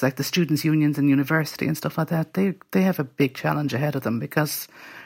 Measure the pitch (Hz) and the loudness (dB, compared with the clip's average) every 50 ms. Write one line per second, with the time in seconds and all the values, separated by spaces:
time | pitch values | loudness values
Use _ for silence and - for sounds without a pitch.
0 | 131 131 - - 139 - - 180 170 - 156 135 - 156 151 156 151 147 143 143 | 0 0 0 -2 -6 -2 0 0 2 2 2 0 2 2 4 4 4 2 2 2
1 | 139 143 139 139 139 - 160 160 151 - - - - - 160 - - 139 - 165 | 4 4 4 4 2 2 0 0 0 -2 -4 -4 -2 -2 -2 -2 -4 -4 -2 -2
2 | 160 - 170 160 160 - - 185 196 196 - - - - - 190 190 190 180 - | -2 -2 0 -2 -2 -2 -2 0 0 0 -2 -6 -8 -2 0 2 2 2 2 0
3 | 143 127 _ - 143 127 - - - 156 156 151 147 135 123 123 147 147 143 135 | -4 -4 _ 0 0 0 0 -2 -2 -2 -2 0 -2 -2 -2 -2 -2 -2 -2 -2
4 | - 110 117 117 147 147 - 156 156 147 - - - - - - - - - - | -2 -2 -2 -2 -2 -2 -2 -2 -2 -2 -4 -8 -10 -14 -18 -20 -20 -20 -20 -20
5 | - | -16